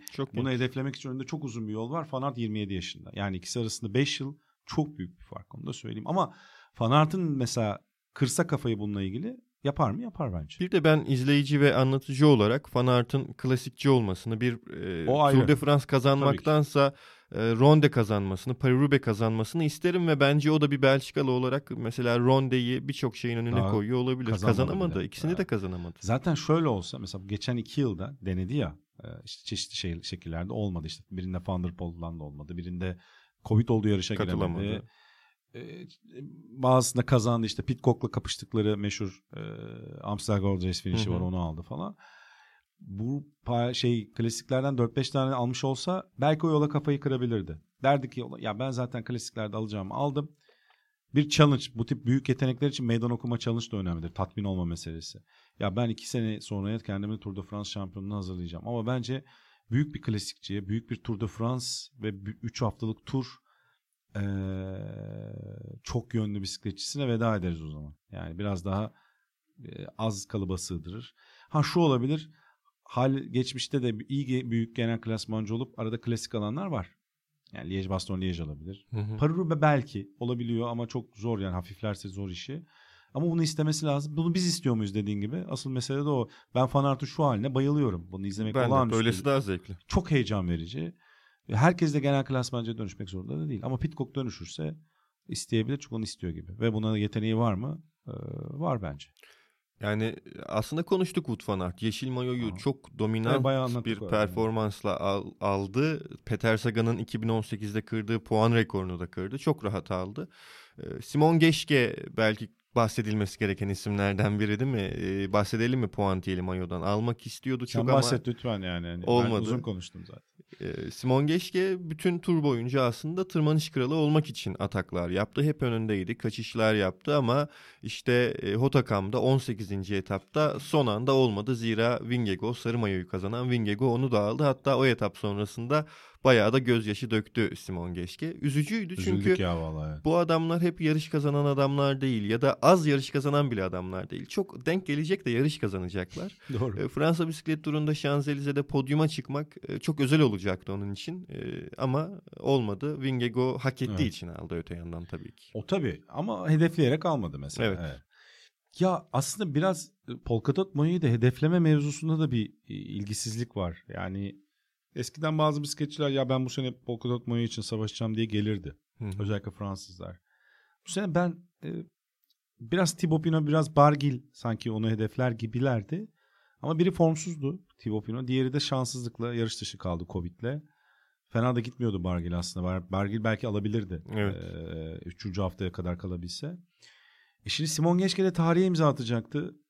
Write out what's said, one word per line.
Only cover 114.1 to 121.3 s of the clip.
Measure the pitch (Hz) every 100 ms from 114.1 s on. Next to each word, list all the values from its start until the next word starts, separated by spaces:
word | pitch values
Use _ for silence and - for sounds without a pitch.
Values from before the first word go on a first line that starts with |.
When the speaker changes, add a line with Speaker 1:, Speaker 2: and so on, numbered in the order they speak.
| 95 104 104
Speaker 1:
biri, | 104 104
değil | 131
mi? | 120 92 -
Ee, | 90 98 98
bahsedelim | 101 101 113 117 131
mi | 107
Puantiyeli | - 98 92 90 90
mayodan? | 90 92 92 92
Almak | 82 104 117 117 -
istiyordu | - 131 127 123
Speaker 2:
Sen | 120
Speaker 1:
çok | 117
ama | 135
Speaker 2:
bahset | 135 127 -
lütfen | 120 123 104
yani. | 95 87 85
Hani | 87
ben | 90
Speaker 1:
olmadı. | 120 120 110
Speaker 2:
uzun | 107 123
konuştum | 135 92 90 90 87
zaten. | - _ _ _ -
Speaker 1:
Ee, | 90 - -
Simon | - 131 131
Geschke | 147